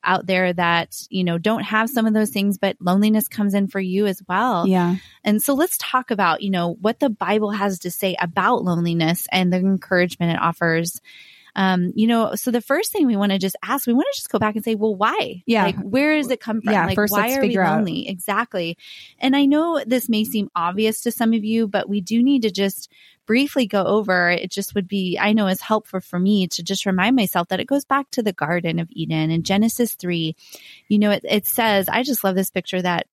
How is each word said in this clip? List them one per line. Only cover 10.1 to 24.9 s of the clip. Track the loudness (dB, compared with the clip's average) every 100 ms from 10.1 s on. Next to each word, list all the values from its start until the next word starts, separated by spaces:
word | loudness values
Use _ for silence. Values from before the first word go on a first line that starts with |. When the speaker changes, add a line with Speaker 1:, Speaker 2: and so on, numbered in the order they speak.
| 0 0
Speaker 1:
it | 0
offers. | 0 0 0 0 -2 -8 -18 -20 -20 -20 -12
Um, | 0 2 2 0 0
you | 2
know, | 2 0 -2
so | -2
the | -2
first | 0 -2 0
thing | 0 2
we | 2
wanna | 2 2
just | -2 -4
ask, | -4 -4 2
we |
wanna | 2 0 -4
just | -4
go | 0
back | 0 -2
and |
say, | -4
"Well, | -2 -2 0
why? | 0 0 -4 -8 0
Speaker 2:
Yeah. | 2 2
Speaker 1:
Like, | 0
where | -2 0 2 0
does | 0
it | -4
come | -4 -4
from? | 0
Speaker 2:
Yeah, | 2 2
Speaker 1:
Like, | 0
Speaker 2:
first | 2
Speaker 1:
why | 2
Speaker 2:
let's | 0 2
Speaker 1:
are |
we | 0
Speaker 2:
figure | 2
out. | 2 2
Speaker 1:
lonely?" | 0 -4 -6
Exactly. | -8 -4 -2 -2 -4 -4 -8 -14 -20 -20 _
And | 0 4
I | 4
know | 4 2 -2 0
this | -2 0
may | 0
seem | 0 -2 -4 -2
obvious | -2 0 0 0
to | -4
some | 0 0
of | 0
you, | 0 0 0
but | -2 -2
we | -4
do | 0 2
need | 4 2
to | 0
just | 0 -2 -2 -16 _ -20 _ 0
briefly | 0 2 0 0
go | 0
over. | 2 0 2 2 2
It | 0 -4
just | -8 -4 -4
would |
be, | -4